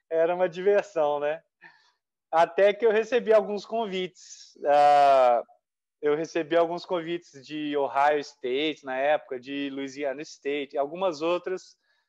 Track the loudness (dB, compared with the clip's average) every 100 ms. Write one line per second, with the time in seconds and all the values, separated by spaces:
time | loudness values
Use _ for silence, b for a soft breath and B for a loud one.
0 | _ -2 0 0 -2 0 0 2 0 -2
1 | -2 -2 -4 -6 _ _ b b b b
2 | _ _ _ 0 2 4 2 2 2 2
3 | 0 -2 2 2 2 -4 -6 -6 -6 -6
4 | -8 -10 -20 -20 -20 _ 2 4 6 6
5 | 6 6 6 2 -2 _ _ _ _ _
6 | -2 -2 -2 -6 0 0 0 -2 -6 -6
7 | -6 -10 -12 -20 -14 -10 -4 -2 -2 0
8 | 2 0 -4 -10 -6 -2 -4 -6 -8 -4
9 | 0 -2 -4 -12 -10 -8 -8 -8 -10 -8
10 | -8 -8 -12 -12 -8 -6 -6 -6 -6 -4
11 | -6 -4 -4 -4 -4 -10 -12 _ _ _